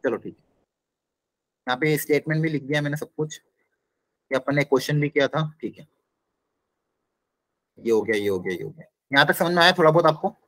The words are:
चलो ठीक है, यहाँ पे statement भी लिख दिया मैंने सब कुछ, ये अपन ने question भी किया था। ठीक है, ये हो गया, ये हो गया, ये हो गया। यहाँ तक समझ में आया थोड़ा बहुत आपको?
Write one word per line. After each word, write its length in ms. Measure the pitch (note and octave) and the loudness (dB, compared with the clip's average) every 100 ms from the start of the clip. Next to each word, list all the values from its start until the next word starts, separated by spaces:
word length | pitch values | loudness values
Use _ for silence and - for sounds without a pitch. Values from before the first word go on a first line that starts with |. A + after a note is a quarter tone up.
चलो 120 | C3+ A2+ | -4 -4
ठीक 200 | G2 - | -8 -18
है, 60 | _ _ _ _ _ _ _ _ _ _ _ _ - | _ _ _ _ _ _ _ _ _ _ _ _ -6
यहाँ 80 | B2+ | -2
पे 220 | D#3 D3+ | 0 0
statement 440 | - D3 D#3 D#3 | 0 0 0 -2
भी 60 | D#3+ | -2
लिख 140 | D3 | -4
दिया 180 | C3 D3 | -2 -2
मैंने 160 | D3 D3 | -2 -6
सब 140 | - - | -10 -8
कुछ, 240 | D#3 - _ _ _ _ _ _ _ _ _ | -8 -8 _ _ _ _ _ _ _ _ _
ये 40 | C3 | -4
अपन 200 | C3+ D3 | -2 -2
ने 80 | |
question 360 | C#3 C3 B2+ D3 | 2 0 2 0
भी 80 | D3 | 0
किया 200 | D3 C#3 | 0 0
था। 260 | C#3+ D#3 - | 0 -4 -6
ठीक 180 | A2 - | -12 -12
है, 100 | - _ _ _ _ _ _ _ _ _ _ _ _ _ _ _ _ _ _ _ | -20 _ _ _ _ _ _ _ _ _ _ _ _ _ _ _ _ _ _ _
ये 100 | A2 | 0
हो 120 | A2+ | 0
गया, 140 | G2 G#2+ | 2 -2
ये 120 | G2+ | 0
हो 100 | F#2 | -2
गया, 160 | F#2+ | -4
ये 80 | F2 | -8
हो 80 | G2+ | -8
गया। 160 | - - _ _ | -14 -20 _ _
यहाँ 140 | C#3 D3 | 2 2
तक 100 | F3+ | 2
समझ 160 | E3+ | 0
में 100 | F3 | 4
आया 100 | E3+ | 2
थोड़ा 180 | F#3 D#3+ | 6 4
बहुत 160 | D#3+ D#3+ | 6 2
आपको? 300 | D#3 - - | 0 -6 -8